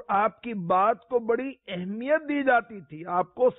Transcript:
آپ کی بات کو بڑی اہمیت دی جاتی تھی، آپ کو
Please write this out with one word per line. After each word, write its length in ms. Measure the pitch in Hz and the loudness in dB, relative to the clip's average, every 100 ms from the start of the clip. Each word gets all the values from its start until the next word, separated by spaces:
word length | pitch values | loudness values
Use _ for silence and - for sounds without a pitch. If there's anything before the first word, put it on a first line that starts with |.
| - | 0
آپ 340 | 202 214 - | 2 2 -2
کی 120 | 240 | -8
بات 540 | 208 175 185 226 - _ | -6 0 4 4 0 _
کو 120 | 240 | -2
بڑی 340 | 226 233 269 - - | 0 -2 -4 -10 -10
اہمیت 640 | 180 185 220 262 311 294 | -8 -8 -6 0 0 0
دی 140 | 285 | 0
جاتی 380 | 269 240 - 208 | 2 2 0 -10
تھی، 240 | 143 156 175 | -16 -14 -4
آپ 300 | 175 175 - | -2 -2 2
کو 140 | 247 | 2